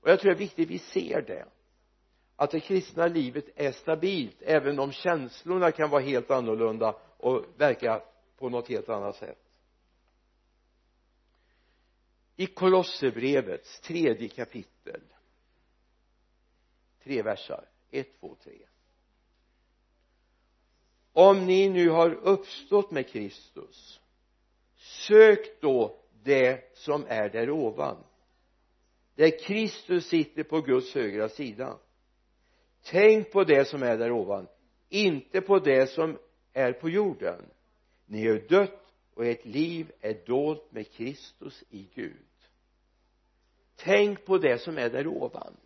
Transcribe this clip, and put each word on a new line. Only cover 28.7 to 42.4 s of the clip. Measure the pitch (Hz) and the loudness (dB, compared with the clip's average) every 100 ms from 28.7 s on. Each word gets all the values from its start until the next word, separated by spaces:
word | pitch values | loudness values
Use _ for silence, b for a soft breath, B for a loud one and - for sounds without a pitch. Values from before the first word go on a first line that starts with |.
| _ _ _ _ | _ _ _ _
där | - 160 160 | 2 4 4
Kristus | - 208 214 - - 180 165 | -6 -4 -4 -8 -4 -2 0
sitter | 165 147 - | -2 -2 -6
på | 151 156 | -4 -4
Guds | 139 127 127 | 0 0 0
högra | 143 113 101 110 | -6 -4 -4 -6
sida. | - 139 104 131 - _ _ _ _ _ _ _ _ _ _ | -6 -12 -10 -14 -14 _ _ _ _ _ _ _ _ _ _
Tänk | - 170 208 220 208 | -4 4 6 6 2
på | 196 | 0
det | 180 143 | 4 4
som | 139 147 | 2 -2
är | 123 113 | -2 -2
där | 117 | 0
ovan, | 120 95 101 92 _ _ _ _ | -2 -4 -6 -8 _ _ _ _
inte | 196 208 151 - 190 | -2 0 -2 -4 -6
på | 190 196 | 2 2
det | 147 131 131 | 4 4 2
som | - 160 151 _ _ _ | 0 -4 -6 _ _ _
är | - 127 | -4 -2
på | 123 165 | -2 -4
jorden. | 180 208 143 95 87 - _ _ _ _ _ _ | -2 -2 -4 -8 -8 -14 _ _ _ _ _ _
Ni | 107 110 | -4 0
har | 107 - | 0 2
dött | 180 196 - _ _ _ | 2 2 -4 _ _ _
och | - 120 | -6 -4
ert | 117 | -4
liv | 117 113 165 170 156 - | -8 -4 -4 -6 -12 -12
är | 107 110 - | -10 -10 -4
dolt | 127 147 151 - | -2 -2 -6 -10
med | - - | -16 -16
Kristus | - 117 147 - _ 101 - - | -12 -12 -12 -20 _ -20 -20 -20
i | 107 95 | -20 -20
Gud." | - 101 - _ _ | -14 -14 -16 _ _